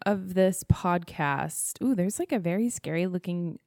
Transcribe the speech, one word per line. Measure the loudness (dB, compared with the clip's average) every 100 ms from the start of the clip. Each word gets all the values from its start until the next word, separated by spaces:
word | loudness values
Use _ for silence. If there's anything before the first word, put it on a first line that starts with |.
| 0
of | 0 0
this | 4 4 4 0
podcast, | 2 2 0 -2 -2 0 0 -2 -4 -6 -2
ooh, | 0 2
there's, | 2 0
like, | -2
a | -2
very | 0 0 0
scary | -2 -4 -2 0
looking, | -2 -4 -4 -4 -6